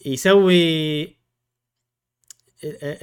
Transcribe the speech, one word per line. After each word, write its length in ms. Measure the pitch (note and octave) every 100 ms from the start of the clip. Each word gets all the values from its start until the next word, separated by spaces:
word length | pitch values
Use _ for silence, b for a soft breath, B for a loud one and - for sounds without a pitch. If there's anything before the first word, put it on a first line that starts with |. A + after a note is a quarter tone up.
| -
يسوي، 1000 | C3+ F#3 G3+ F#3 F3+ E3+ D#3+ D#3 D3+
آه، 100 | D#3 _ _ _ _ _ _ _ _ _ _ _ _ _ _ _
آه، 340 | D3+ D3 C#3+ D3+